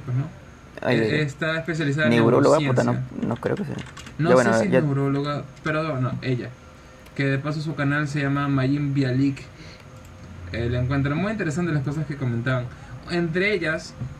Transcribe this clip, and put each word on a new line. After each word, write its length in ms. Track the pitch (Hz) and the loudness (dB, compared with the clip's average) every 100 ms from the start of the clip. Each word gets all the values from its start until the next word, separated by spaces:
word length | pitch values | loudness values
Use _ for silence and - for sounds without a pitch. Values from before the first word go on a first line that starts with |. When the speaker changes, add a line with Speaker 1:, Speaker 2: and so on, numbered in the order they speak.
Speaker 1:
pues, 120 | - 127 | -2 -2
¿no? 80 | 156 - - - - - | -2 -6 -18 -20 -20 -6
Speaker 2:
Ay, 140 | - 120 | 0 2
Speaker 1:
Eh, 40 | |
Speaker 2:
ay, 80 | 110 | 2
ay. 80 | 151 | 2
Speaker 1:
está 380 | 147 - 160 160 | 0 -2 -4 -2
especializada 480 | 165 160 143 139 156 | -2 -2 0 2 4
en 60 | |
Speaker 2:
Neuróloga, 440 | 117 113 135 139 147 | 6 6 6 6 6
Speaker 1:
neurociencia. 320 | 143 127 120 120 | 4 2 2 0
Speaker 2:
puta, 180 | 131 - | -4 -4
no, 80 | - | -4
no 80 | 117 | -2
creo 200 | - 135 | -2 -2
que 80 | |
sea. 100 | 156 117 - - - - | -4 -8 -10 -14 -12 -2
Speaker 1:
No 120 | 160 | 4
Speaker 2:
Ya, 60 | 127 | 6
Speaker 1:
sé 60 | |
Speaker 2:
bueno, 160 | 120 113 | 6 4
Speaker 1:
si 60 | 107 | 4
es 40 | |
Speaker 2:
ya. 80 | 131 | 4
Speaker 1:
neuróloga, 640 | 151 139 139 139 143 143 - - | 4 2 0 0 -2 -4 -8 -8
pero 380 | 160 156 160 131 | -4 -2 -2 -2
no, 120 | 127 - | -2 -2
ella. 260 | 131 123 - - - - - - - | -2 -2 -4 -12 -20 -20 -20 -20 -10
Que 100 | - 139 | -2 0
de 120 | 135 | 0
paso 220 | 147 151 | -2 -4
su 140 | 151 | -4
canal 340 | 143 139 147 147 | -2 0 2 0
se 120 | 147 | 0
llama 260 | 139 143 143 | 0 0 2
Mayim 460 | 139 131 143 143 | 2 2 2 0
Bialik. 480 | 139 131 127 139 135 - - - - - - - - - - - | 0 2 2 2 0 -8 -18 -18 -18 -20 -20 -20 -18 -18 -14 -8
Eh, 160 | 113 120 | -4 0
la 100 | 123 | 0
encuentran 380 | 127 139 139 151 | 0 0 0 0
muy 140 | 196 | 0
interesante 400 | 214 165 156 175 | -2 -2 -2 0
las 100 | 147 | 0
cosas 240 | 131 151 151 | -2 -4 -4
que 100 | 147 | -4
comentaban. 480 | 127 117 123 127 123 - - - - | -2 -2 0 -2 -2 -10 -16 -14 -4
Entre 420 | 175 170 175 202 | -2 0 2 2
ellas, 400 | 202 160 160 - - 131 | 2 0 -4 -6 -10 -10